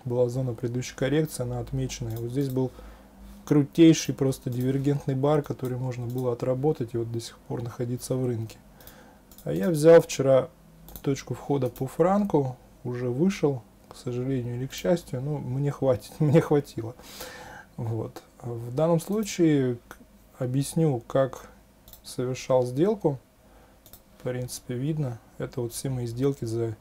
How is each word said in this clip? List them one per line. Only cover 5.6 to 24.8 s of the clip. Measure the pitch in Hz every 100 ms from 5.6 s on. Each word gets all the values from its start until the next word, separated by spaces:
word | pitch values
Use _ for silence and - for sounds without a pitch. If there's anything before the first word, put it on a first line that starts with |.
| 127 127
можно | 127 120 120
было | 123 127
отработать | 120 127 131 143 151 117
и | 117
вот | 113
до | 117
сих | - -
пор | - 127
находиться | 117 - 120 123 -
в | 131
рынке. | 127 117 110 - - - - - - - _ -
А | 151
я | 156 196
взял | 156 156 165
вчера | 156 - 135 131 127 - - - - -
точку | - 135 -
входа | 123 - 131 127
по | - 135
франку, | - 170 202 202 151 135 123 - -
уже | 127 123 123
вышел, | 123 185 196 151 127 - - -
к | -
сожалению | - 123 127 135 120 120
или | 131
к |
счастью, | - 180 170 - 131
но | 135 147
мне | 139 127 143
хватит, | 139 135 120 - -
<laughs> |
мне | 151 160
хватило. | - 147 - - 110 - - - - - - - - -
Вот. | 117 113 123 - - -
В | 123 117 120 127
данном | 160 170
случае | - 202 208 - 165 147 127 120 -
к-, | - - - - -
объясню, | 127 135 139 - 160 127 -
как | 139 135 - - - _ _ - -
совершал | - - 127 127 - 127 123
сделку. | 127 185 220 160 135 - _ - - - - - - _ -
В | 127
принципе, | 123 123 - -
видно. | 123